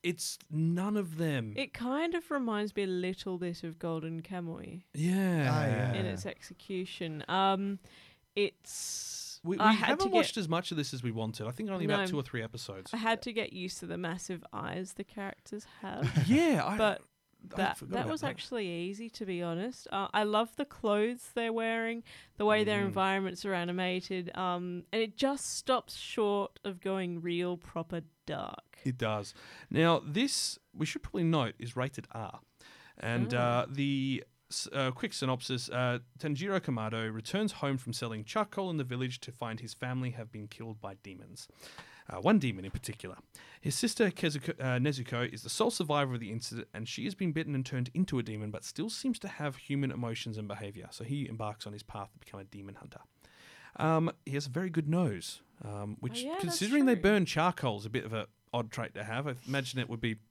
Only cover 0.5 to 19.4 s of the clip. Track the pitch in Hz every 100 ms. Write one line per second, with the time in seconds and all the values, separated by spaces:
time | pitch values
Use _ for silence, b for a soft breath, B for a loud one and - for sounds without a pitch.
0.5 | 156 165 175 196 208 185 160 160 139 110
1.5 | 104 277 - 240 277 339 339 - 294 233
2.5 | 208 208 208 196 185 180 185 196 180 180
3.5 | 170 170 165 175 160 160 165 165 185 170
4.5 | - - 180 - 147 165 190 190 170 135
5.5 | 120 135 107 127 120 101 95 98 - -
6.5 | 180 - 190 185 - 165 151 - 185 196
7.5 | 190 196 196 B B B B _ 208 202
8.5 | _ - - - - - - - - 165
9.5 | 196 214 214 - 302 392 359 - 233 165
10.5 | 165 175 160 139 131 123 113 110 110 110
11.5 | 120 214 185 202 202 185 151 127 120 113
12.5 | 113 - 95 90 233 220 226 247 220 -
13.5 | 190 180 - 175 175 175 180 - 175 -
14.5 | - - 185 185 - 202 - 196 - -
15.5 | 214 - - 190 - 139 156 160 269 339
16.5 | 208 - 214 214 - - _ _ _ 185
17.5 | - 190 - 127 214 320 311 277 254 -
18.5 | 240 190 170 175 202 226 - 190 175